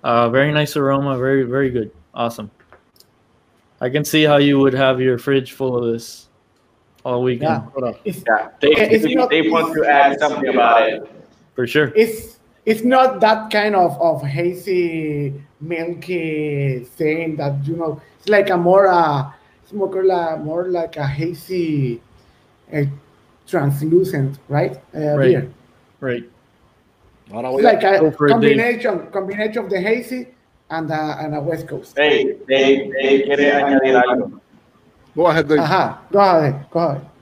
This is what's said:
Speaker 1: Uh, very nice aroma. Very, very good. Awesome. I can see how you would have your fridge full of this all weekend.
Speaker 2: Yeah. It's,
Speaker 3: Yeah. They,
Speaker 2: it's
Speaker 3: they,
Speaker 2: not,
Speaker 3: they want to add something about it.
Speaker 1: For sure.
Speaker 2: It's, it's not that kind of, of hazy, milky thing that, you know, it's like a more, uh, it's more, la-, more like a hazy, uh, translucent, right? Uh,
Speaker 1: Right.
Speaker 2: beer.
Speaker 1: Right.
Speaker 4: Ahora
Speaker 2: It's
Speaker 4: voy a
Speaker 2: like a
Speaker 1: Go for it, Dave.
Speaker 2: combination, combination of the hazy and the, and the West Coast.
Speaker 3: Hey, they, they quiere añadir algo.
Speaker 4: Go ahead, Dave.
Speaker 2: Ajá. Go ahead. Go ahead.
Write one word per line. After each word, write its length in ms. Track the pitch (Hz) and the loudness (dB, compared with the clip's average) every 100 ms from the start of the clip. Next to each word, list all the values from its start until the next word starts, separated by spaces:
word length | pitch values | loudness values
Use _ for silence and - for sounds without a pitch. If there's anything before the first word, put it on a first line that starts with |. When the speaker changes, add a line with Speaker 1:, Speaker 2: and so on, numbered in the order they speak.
Speaker 1:
Uh, 260 | 131 117 120 | 0 2 2
very 220 | 127 147 | 2 2
nice 240 | 151 147 151 | 0 -2 0
aroma. 420 | 139 139 139 131 | 0 0 -2 -2
Very, 240 | 131 135 | 0 0
very 260 | 123 131 135 | 0 -2 -2
good. 200 | 120 104 - _ | -2 -6 -10 _
Awesome. 340 | 127 117 117 107 _ _ - _ _ _ _ _ _ _ _ _ _ | -6 -6 -6 -16 _ _ -20 _ _ _ _ _ _ _ _ _ _
I 80 | 127 | -4
can 140 | 143 | -2
see 180 | 147 160 | 0 2
how 140 | 151 147 | 4 4
you 240 | 143 139 | 4 4
would 120 | 139 | 4
have 280 | 127 135 127 | 4 2 2
your 180 | 127 120 | 0 0
fridge 320 | 131 139 131 | 0 0 -2
full 260 | - 131 123 | -8 -4 -2
of 160 | 120 | -4
this 360 | 117 - - _ _ _ _ _ _ _ _ | -6 -8 -20 _ _ _ _ _ _ _ _
all 200 | 127 123 | -6 -2
weekend. 400 | 127 120 151 151 107 135 | -2 -2 -2 -4 -6 -6
Speaker 2:
Yeah. 160 | 123 104 | -6 -6
It's, 180 | - 139 | -10 -8
Speaker 3:
Yeah. 260 | - 110 - - | 0 0 0 0
They, 80 | 143 | 2
Speaker 2:
it's 340 | 156 214 220 | 4 4 4
Speaker 3:
they, 120 | 156 - | 2 2
Speaker 2:
not, 140 | 247 | 2
Speaker 3:
they 200 | 156 160 | 2 2
want 240 | 160 160 | 0 0
to 100 | 156 | 0
add 360 | 147 143 139 135 | 2 4 4 2
something 260 | 147 143 135 | -2 -2 -2
about 420 | 123 117 113 - | 2 4 4 2
it. 220 | - - - - _ _ - | -2 -10 -20 -20 _ _ -6
Speaker 1:
For 100 | 123 | -2
sure. 260 | 147 143 214 | 0 0 2
Speaker 2:
It's, 400 | 220 - - - _ _ - | 0 -2 -14 -20 _ _ -4
it's 180 | 220 | -2
not 360 | 240 262 262 196 | 2 4 2 2
that 300 | 214 214 220 | 2 0 0
kind 240 | 208 208 | -2 0
of, 240 | 202 175 143 | 2 0 0
of 220 | 165 143 | -2 -2
hazy, 1080 | 143 139 175 180 202 180 170 160 156 147 143 139 - _ | -4 -4 -4 -6 -4 -2 -2 -4 -6 -4 -6 -8 -18 _
milky 1200 | 156 165 165 170 175 180 160 156 151 143 139 127 | -10 -8 -8 -10 -8 -6 -4 -4 -4 -2 -2 -4
thing 500 | 120 - 156 156 165 151 | -10 -4 -2 -2 -4 -4
that, 300 | 143 139 139 | -6 -4 -6
you 80 | |
know, 260 | 165 165 147 - _ | -4 -6 -8 -14 _
it's 100 | - | 0
like 220 | 208 202 | 2 2
a 60 | 180 | 0
more, 300 | 170 190 196 | 4 4 6
uh, 460 | 175 165 143 139 - _ _ | 4 2 0 -4 -10 _ _
it's 100 | _ | _
more, 320 | 208 190 190 | -6 -4 0
la-, 320 | 190 180 170 156 | 0 0 -2 -4
more 320 | 151 165 180 | -6 -6 -4
like 300 | 175 165 151 | -4 -6 -4
a 80 | 139 | -6
hazy, 960 | 139 165 175 - 185 165 151 127 117 _ _ _ _ _ _ _ | -4 -6 -6 -8 -4 -2 -2 -2 -6 _ _ _ _ _ _ _
uh, 100 | 156 143 139 _ _ _ _ _ | -4 -2 -4 _ _ _ _ _
translucent, 920 | 180 139 139 156 175 190 156 135 135 _ | -2 -2 -2 2 2 2 -2 -4 -6 _
right? 280 | 143 185 - _ | -2 -2 -6 _
Uh, 220 | 156 151 147 | -6 -2 2
Speaker 1:
Right. 120 | 160 | 4
Speaker 2:
beer. 240 | 160 - - _ _ _ _ | 2 0 -14 _ _ _ _
Speaker 1:
Right. 300 | 135 120 117 _ _ _ _ _ _ _ _ _ _ | -6 -6 -8 _ _ _ _ _ _ _ _ _ _
Speaker 4:
Ahora 160 | 104 127 | -10 -6
Speaker 2:
It's 60 | |
Speaker 4:
voy 60 | 131 | 2
a 120 | 233 | 4
Speaker 2:
like 100 | 214 | 4
a 160 | 196 147 | 2 4
Speaker 1:
Go 120 | 156 | 2
for 160 | 151 147 | 2 2
it, 20 | |
Dave. 300 | 233 220 - | 4 4 4
Speaker 2:
combination, 480 | 233 233 233 185 - | 2 0 -2 -4 -6
combination 540 | 202 190 202 214 220 | -8 -6 -4 -4 -4
of 60 | 196 | -4
the 100 | 196 | -4
hazy 480 | 190 233 240 254 240 _ _ _ _ | 0 -2 -4 -10 -12 _ _ _ _
and 200 | 160 156 | -8 -6
the, 60 | 156 151 151 | -4 -6 -6
and 80 | 156 | -6
the 80 | 147 | -6
West 260 | 147 160 165 | -6 -6 -8
Coast. 300 | - - - | -14 -10 -2
Speaker 3:
Hey, 400 | 147 127 - - - | 2 2 0 -6 -2
they, 440 | 135 135 135 - | 0 4 2 0
they 320 | 135 135 139 | -4 2 2
quiere 300 | 139 143 143 | 2 2 2
añadir 480 | 143 139 135 131 127 | 2 2 2 4 4
algo. 360 | 123 127 123 - _ _ _ _ _ _ _ - | 2 0 -4 -10 _ _ _ _ _ _ _ 0
Speaker 4:
Go 100 | 170 | 2
ahead, 200 | 160 147 | 2 2
Dave. 120 | 151 | 0
Speaker 2:
Ajá. 380 | 156 185 135 - - | 2 0 0 -6 -2
Go 80 | 202 | 2
ahead. 460 | 196 170 147 139 - | 4 4 2 -2 -4
Go 80 | 165 | -2
ahead. 300 | 170 127 - _ | -2 -4 -10 _